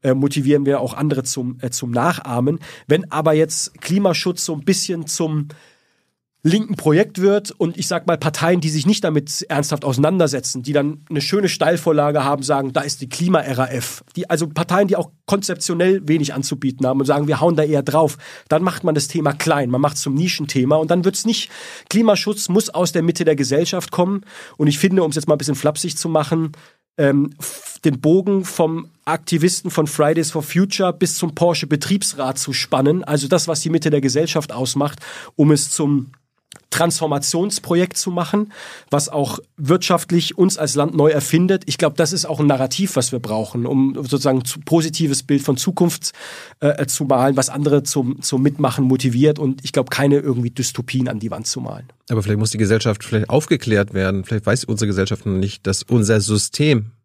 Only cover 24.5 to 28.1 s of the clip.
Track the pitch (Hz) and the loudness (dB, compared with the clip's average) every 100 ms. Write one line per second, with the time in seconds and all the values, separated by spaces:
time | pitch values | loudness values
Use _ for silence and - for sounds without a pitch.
24.5 | - 147 143 196 190 160 160 151 151 135 | 0 0 2 2 2 2 -2 0 0 0
25.5 | 143 147 151 175 - 170 160 147 165 160 | 0 0 -2 -6 -6 0 0 0 0 -2
26.5 | 151 - _ _ - 143 143 143 - - | -6 -20 _ _ 0 2 4 0 -4 -14
27.5 | - - - 160 127 151 | -14 -18 -2 -2 2 4